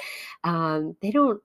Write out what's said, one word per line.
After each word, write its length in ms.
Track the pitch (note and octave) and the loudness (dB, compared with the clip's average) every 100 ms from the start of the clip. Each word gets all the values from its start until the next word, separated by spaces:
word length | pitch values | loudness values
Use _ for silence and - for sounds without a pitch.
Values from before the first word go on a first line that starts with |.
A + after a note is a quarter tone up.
| - - - - | -8 -14 -16 -6
Um, 540 | E3+ E3 D#3+ D#3 D#3 E3+ | -2 0 0 0 -2 -4
they 100 | G3 | 0
don't, 300 | C#4+ C#4 G#3 | 4 4 2